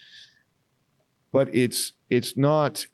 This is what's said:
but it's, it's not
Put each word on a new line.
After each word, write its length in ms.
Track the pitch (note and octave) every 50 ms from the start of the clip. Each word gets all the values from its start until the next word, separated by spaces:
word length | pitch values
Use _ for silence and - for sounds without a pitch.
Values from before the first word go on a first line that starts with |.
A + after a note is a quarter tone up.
| - - - - - - _ _ _ _ _ _ _ _ _ _ _ _ _ _ _ _ _ _ _ _ -
but 160 | C3+ C#3 C3+ -
it's, 400 | B2 B2+ A#2 - - - - - _ _ _
it's 260 | B2 B2 A#2 - -
not 500 | - C#3 C#3+ D3+ D#3 D3 C3+ - - - -